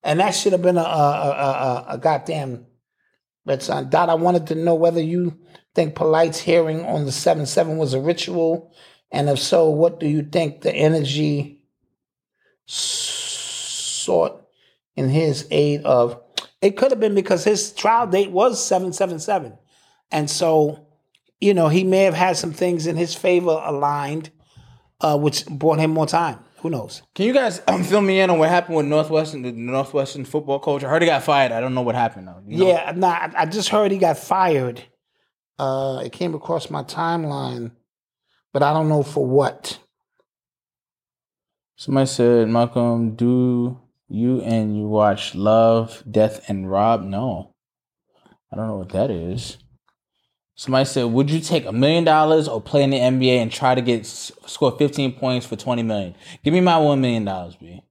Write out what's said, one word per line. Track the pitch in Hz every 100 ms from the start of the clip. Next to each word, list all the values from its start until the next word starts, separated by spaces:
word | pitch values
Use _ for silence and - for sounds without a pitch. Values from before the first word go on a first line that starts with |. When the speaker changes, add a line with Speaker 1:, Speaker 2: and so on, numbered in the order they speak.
Speaker 1:
And | 151 156
that | 202
should | 180 214
have | 180
been | 180 175
a, |
a, |
a, | 165 156 143 147 143 139 139 135 131 123 -
a, |
a | 135
goddamn | 156 156 - 156 135 120 - _ _ _ _ _ _ _
Red | - 139
Sox. | - 143 135
Dot, | 156 170
I |
wanted | 165 175 175 156
to |
know | 160 165
whether | 165 170 170
you | 160 175 175 156 _ - _
think | - 160
Polite's | - 160 156 165 160
hearing | - 165 160 160
on | 170 156
the | 143
seven | - 175 160 139
seven | - 165 160
was | 147
a | 131
ritual, | 147 175 - 180 160 170 - _ - _ _
and | 143 143
if | 139
so, | - 170 160
what | 147 170 165
do | 156
you | 151
think | 147 180 156 143
the | -
energy | 147 151 160 135 147 151 147 143 - _ _ _ _ _ _ _ _ _ _ _
sought | - - - - - - - - - - - - - - 85 82 - _ _ _ _ _ -
in | 131
his | 151 160 135 -
aid | 156 147 147
of? | 147 127 120 120 _ - - _
It | 196 196
could | 269
have | 233
been | 214
because | 202 185 180
his | 208 208 -
trial | - 208 233 233
date | 185 196
was | 185 247 220
seven | - 185 185
seven | - 190 160
seven. | 160 196 127 - _ _ _ _ _
And | 156 147
so, | - 170 156 151 151 _ _ _ _ _ _
you | 196
know, | 185 160
he | 170
may | 185 190
have | 196
had | 160 185 170
some | 170
things | 156 180 170 160
in | 160
his | 170
favor | - 196 180 175 156
aligned, | - 143 143 147 143 156 156 _ _ - - _ _ _
uh, | 156 147
which | 147 147 -
bought | 143 156 151
him | 160
more | 160 151
time. | 165 165 113 _ _
Who | 165
knows? | 139 - - _
Speaker 2:
Can | - 214
you |
guys, | 269 240 170 -
um, | 185
fill | 165 208
me | 196 190
in | 185
on | 165
what | 156
happened | 175 175 165
with | 147
Northwestern, | 151 151 156 156 147
the | 123
Northwestern | 117 120 135 139 147 135 143
football | 127 151 143 139
coach? | 151 139
I | 131
heard | 160
he | 170
got | 139
fired. | - 143 131
I | 113
don't | 127
know | 127
what | 120
happened, | 123 117 101 92
though. | 90
You | 101 156
know? | 185
Speaker 1:
Yeah, | 170 156 170
nah, | 185
I, | 170 165 -
I | 160
just | 208 185
heard | 214 202
he | 196
got | 175 147
fired. | - 190 185 143 127 117 - _ _ _ _ _ _ -
Uh, | 139 135 135 131
it | 127
came | - 175
across | 156 - 165 -
my | 151
timeline, | 131 - 165 170 156 139 131 123 117 _ _ _ _ _ _ _ _
but | 139
I | 143
don't | 156 156
know | 151
for | 143 147
what. | 131 135 135 - - - _ _ _ _ _ _ _ _ _ _ _ _ _ _ _ _ _ _ _ _
Speaker 2:
Somebody | - 135 131
said, | - 120 120 110
"Malcolm, | 117 120 123 120 117 117
do | 110 120 127 127 123 120 127 _ _ _
you | 104 120 127
and | 113 113 107 104
you | 104
watch | 107 104 98 -
Love, | 92 104 110 113 113 113 - -
Death, | 107 107 107 -
and | 98 95
Rob?" | 95 107 113
No. | 98 98 127 87 - _ _ _ _ _ _ _ _ _ _
I | -
don't | 110
know | 101
what | 90
that | 95 127
is. | 92 85 113 - - _ _ _ _ _ _ _ _ _
Somebody | - - 131 135
said, | 139 120
"Would | 120 143
you | 160
take | 160 165 95
a |
million | 113 139 165
dollars | 165 156 156 160 151
or | 113
play | - 147
in | 139
the | 135
N | 127 127
B | 127
A | 127
and | 113
try | - 135
to | 127
get | 120 117
s-, | 104 - - - -
score | - 135 -
fifteen | 143 143 135
points | 123 131 127 -
for | 107
twenty | - 120
million?" | 113 104 92 - - -
Give | 147
me | 175
my | 180 165
one | 151 139
million | 127 117
dollars, | 101 95 87 87
B. | 80 175 _